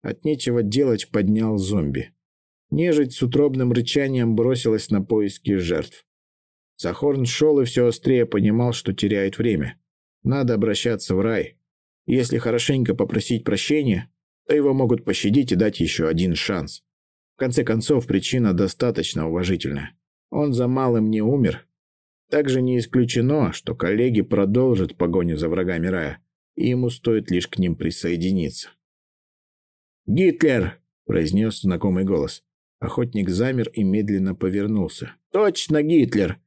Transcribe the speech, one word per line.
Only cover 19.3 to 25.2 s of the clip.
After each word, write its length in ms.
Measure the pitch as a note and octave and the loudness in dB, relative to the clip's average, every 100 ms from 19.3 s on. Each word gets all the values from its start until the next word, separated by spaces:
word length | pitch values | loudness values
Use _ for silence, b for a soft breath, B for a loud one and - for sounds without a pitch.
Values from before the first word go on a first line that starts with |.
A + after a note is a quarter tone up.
| E2+ F2+ F2 C#2 C#2 D2+ _ _ _ _ | -2 -2 -2 -4 -6 -10 _ _ _ _
Он 220 | - D3 | -4 -2
за 160 | A#2+ B2 | 0 0
малым 420 | C3 C3 A#2 G#2+ | 0 2 2 2
не 100 | A2 | 0
умер. 460 | A2 C#3 G#2 D#2+ _ _ _ _ _ _ _ | 2 2 0 -2 _ _ _ _ _ _ _
Также 320 | D3 C#3+ C3 | 0 2 0
не 160 | B2+ B2 | 2 0
исключено, 760 | A2+ B2+ A#2+ B2+ B2 D3+ F#2+ | 0 0 2 2 2 2 0
что 220 | - - | -2 -8
коллеги 480 | - F2 G#2+ B2+ A2 | -4 -2 2 2 2
продолжат 720 | - G2+ G2 A2+ B2+ G#2+ F2 - | 0 0 2 2 2 2 0 -2
погоню 400 | F2 F#2 | 0 0